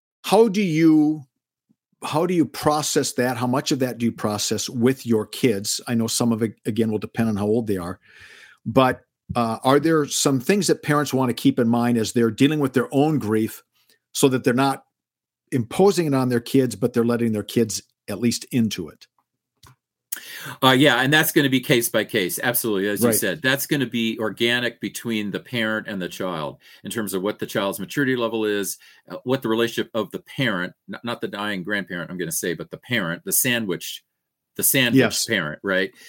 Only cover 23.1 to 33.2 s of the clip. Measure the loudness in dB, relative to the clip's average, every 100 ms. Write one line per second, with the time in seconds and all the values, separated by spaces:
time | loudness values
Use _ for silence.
23.1 | 2 -2 -2 -2 -2 -2 -2 -2 -2 -2
24.1 | -2 -6 -2 0 0 -2 -6 -8 -8 -6
25.1 | -4 -4 -6 -6 -4 -2 -4 -6 -6 -8
26.1 | -6 -6 -6 -8 -10 _ -18 -10 -6 -4
27.1 | -4 -4 -4 -6 -4 -4 -4 -6 -2 -2
28.1 | 0 -2 -2 -2 -2 -4 -8 -16 -20 -16
29.1 | -10 -4 -2 0 0 0 -2 -4 -4 -6
30.1 | -8 -10 -4 -2 -2 -6 -10 -16 -12 -10
31.1 | -8 -8 -8 -6 -6 -4 -6 -6 -8 -8
32.1 | -8 -6 -4 -4 -6 -10 -16 -6 -4 -4
33.1 | -6